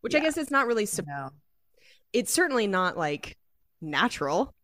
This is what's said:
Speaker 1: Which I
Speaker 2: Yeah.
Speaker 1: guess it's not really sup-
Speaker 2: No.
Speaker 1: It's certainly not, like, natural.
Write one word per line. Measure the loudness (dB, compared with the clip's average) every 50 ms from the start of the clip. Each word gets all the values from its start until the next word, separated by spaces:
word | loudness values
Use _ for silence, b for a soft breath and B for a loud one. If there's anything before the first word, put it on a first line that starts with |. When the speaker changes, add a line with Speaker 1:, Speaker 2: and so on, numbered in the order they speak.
Speaker 1:
Which | -2 2 2
I | 2
Speaker 2:
Yeah. | 2
Speaker 1:
guess | 2 0
it's | -2 -4 2
not | 2 2 2
really | 2 0 0 0
sup- | -2 -4 -6 -6
Speaker 2:
No. | -6 -8 -8 -8 -10 -12 -18 _ _ _ _ _ _ b b b b b b b _ -2
Speaker 1:
It's | -2 0 2
certainly | 2 2 2 2 2 2 2
not, | 2 2 2 2 0 0
like, | -2 -2 -2 -2 -6 -8 -16 -18 _ _ _ _ _ _ _ _ _
natural. | -8 -2 2 2 2 2 0 -4 -2 0 0 0 -2 -2 -8 _